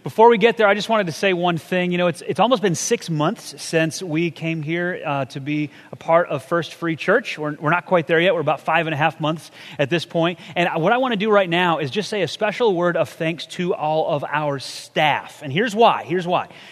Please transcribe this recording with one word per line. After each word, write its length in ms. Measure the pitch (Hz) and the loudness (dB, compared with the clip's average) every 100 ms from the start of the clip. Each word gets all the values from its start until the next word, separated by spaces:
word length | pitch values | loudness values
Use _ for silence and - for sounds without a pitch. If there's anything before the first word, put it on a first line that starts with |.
Before 260 | 156 - 226 | -4 6 6
we 120 | 233 | 8
get 180 | 226 220 | 4 4
there, 100 | 208 | 4
I 60 | |
just 160 | 208 190 | 2 0
wanted 160 | 220 180 | 0 0
to 60 | |
say 220 | 147 196 | 0 0
one 260 | 180 175 165 | 2 0 -2
thing. 320 | - 185 180 | -2 -2 0
You 80 | 175 | 0
know, 80 | 175 | 0
it's, 160 | - | -2
it's 160 | - 185 | -4 0
almost 240 | 220 240 | 2 2
been 100 | 190 | 2
six 340 | 156 - 233 - | 0 -2 -2 -2
months 540 | 156 151 226 - - | -2 0 -2 -10 -14
since 400 | - 165 160 - | -2 0 0 -2
we 300 | 185 151 170 | -4 -2 -2
came 320 | - 165 165 | -4 -6 -6
here, 400 | 151 170 175 185 156 | -4 -4 -4 -6 -4
uh, 200 | 143 131 | -4 -4
to 140 | 147 | -8
be 300 | 135 151 147 - - | -6 -4 -6 -10 -20
a 40 | - | -8
part 340 | - 165 175 | 2 4 4
of 140 | 151 | -4
First 300 | - 170 160 | -2 -2 -2
Free 220 | - 170 160 | -6 -6 -2
Church. 420 | - 220 226 - | 2 0 0 -8
We're, 180 | 151 147 | -8 -4
we're 120 | 147 | 0
not 160 | 180 - | 0 2
quite 220 | 180 160 | 0 2
there 120 | 165 | 2
yet. 140 | 175 | 4
We're 60 | 170 | 2
about 220 | 143 143 | 0 -2
five 260 | - 160 160 | 0 0 0
and 60 | 147 | 0
a 20 | |
half 220 | 160 - | 0 0
months 320 | 151 160 - - - - | -4 -4 -8 -20 -10 -4
at 140 | 139 | -2
this 160 | 165 - | -2 -2
point. 320 | 170 165 175 - - | -2 -2 -2 -6 -2
And 120 | 175 160 | 0 0
what 100 | 170 | 2
I 60 | 240 | 2
wanna 180 | 262 220 | 0 0
do 140 | 220 | 4
right 180 | 202 190 | 4 4
now 300 | 170 180 160 | 2 2 2
is 140 | 147 | -2
just 180 | 190 190 | -4 -4
say 140 | 214 | -2
a 40 | 165 | -2
special 460 | - 214 202 240 | -2 -4 0 0
word 240 | 175 175 170 | 2 2 0
of 100 | 147 | -2
thanks 380 | - 160 156 - | -4 -4 -4 -8
to 300 | - 175 - | -4 -4 -2
all 340 | 151 156 160 | -2 0 0
of 140 | 151 | -2
our 340 | 147 147 151 139 | -2 -4 -2 -6
staff. 840 | - - - - 156 117 - - | -8 -14 -8 0 2 2 -4 -12
And 100 | 151 | -6
here's 220 | 143 240 202 | -2 0 4
why. 300 | 226 120 117 | 4 4 -2
Here's 200 | 175 170 | -4 0
why. 220 | 165 - - - | -2 -4 -12 -20